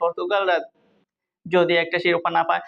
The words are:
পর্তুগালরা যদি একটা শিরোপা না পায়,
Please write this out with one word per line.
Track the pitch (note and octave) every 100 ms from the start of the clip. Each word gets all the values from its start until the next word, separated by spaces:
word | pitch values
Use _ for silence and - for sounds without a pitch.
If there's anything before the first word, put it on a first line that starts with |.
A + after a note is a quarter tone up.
পর্তুগালরা | E3+ E3+ F3+ G3+ F#3+ E3+ - _ _ _ _ _ _ _ E3
যদি | F3+ F3 E3+
একটা | E3 F3
শিরোপা | F3 E3+ E3+
না | E3
পায়, | E3+ E3+